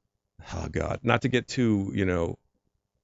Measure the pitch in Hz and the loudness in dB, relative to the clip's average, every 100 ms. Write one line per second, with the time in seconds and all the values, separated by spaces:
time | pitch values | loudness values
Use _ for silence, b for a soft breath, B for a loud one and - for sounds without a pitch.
0 | _ _ _ - - 85 78 80 78 - | _ _ _ -20 -10 -8 -4 -4 -4 -2
1 | 117 120 127 120 - - 117 104 98 104 | 0 2 2 0 -2 0 2 2 0 0
2 | 95 90 85 - _ _ _ _ _ _ | 0 0 -2 -4 _ _ _ _ _ _